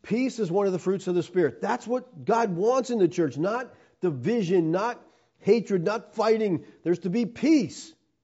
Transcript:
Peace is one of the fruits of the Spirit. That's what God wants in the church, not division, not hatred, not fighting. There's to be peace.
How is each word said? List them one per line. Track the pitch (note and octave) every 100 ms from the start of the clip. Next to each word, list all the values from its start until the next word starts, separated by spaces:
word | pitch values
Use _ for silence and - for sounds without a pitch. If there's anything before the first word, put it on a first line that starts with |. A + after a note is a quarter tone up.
Peace | - A3 C4 G#3+
is | F#3+
one | F#3 G3+
of |
the | F#3
fruits | F3+ F#3+ F#3
of | F3
the |
Spirit. | D#3 F#3 D3 -
That's | G3 A#3+ G#3+
what | B3 B3+ D#3
God | B2+ A3+ A#3 E3+
wants | G#3+ C4 A#3+
in | A#3
the | F3
church, | F3 D#3 C3+
not | F3+ A#3 B3+ - _ _
division, | F#3 C3+ C#3 A#3+ E3+ F#3 D#3+
not | F3+ A3+ A#3+ - _ _ _
hatred, | - A3+ - G3
not | E3 A3 -
fighting. | - G#3+ A3 G#3+ D#3+ - -
There's | D#3+ F3
to | F#3
be | G#3+ A#3
peace. | - C4+ D#4 E3 - - _ _ _